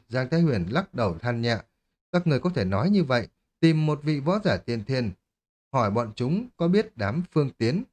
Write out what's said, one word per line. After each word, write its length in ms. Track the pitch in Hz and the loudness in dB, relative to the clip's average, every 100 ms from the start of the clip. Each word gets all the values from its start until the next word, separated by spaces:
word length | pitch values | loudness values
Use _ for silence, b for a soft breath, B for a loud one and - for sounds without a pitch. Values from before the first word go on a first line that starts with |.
| - | -4
Giang 200 | 123 127 | -6 -2
Thái 120 | 165 | 2
Huyền 240 | 165 117 87 | 2 2 0
lắc 240 | 131 196 | -2 -4
đầu 240 | - 110 82 | -2 -2 -2
than 240 | 117 120 | -4 -2
nhẹ. 160 | 117 113 - _ _ _ _ | -2 -2 -6 _ _ _ _
"Các 160 | 180 175 | -2 0
người 120 | 135 | 0
có 100 | 180 | 0
thể 160 | 175 95 | -2 -2
nói 240 | 95 156 | 0 2
như 140 | 208 | 2
vậy, 240 | 151 123 110 _ _ - | 2 0 -2 _ _ 0
tìm 260 | 165 160 156 | 2 4 2
một 140 | 147 | -2
vị 160 | 147 151 | -2 -2
võ 200 | 139 202 | 0 0
giả 140 | 208 98 | 0 -2
tiên 260 | - 117 104 | -2 -4 -2
thiên, 260 | 131 117 87 _ _ _ _ _ | -2 -2 -6 _ _ _ _ _
hỏi 180 | 135 110 | 0 0
bọn 200 | 104 117 107 | 0 -2 -4
chúng 320 | 123 180 247 - | -2 -2 -4 -4
có 100 | 170 | 2
biết 300 | 190 220 - | 2 0 -4
đám 260 | 98 135 175 | -4 -2 -2
Phương 180 | - 143 - | -2 -2 0
Tiến 260 | 113 160 262 | 0 0 -4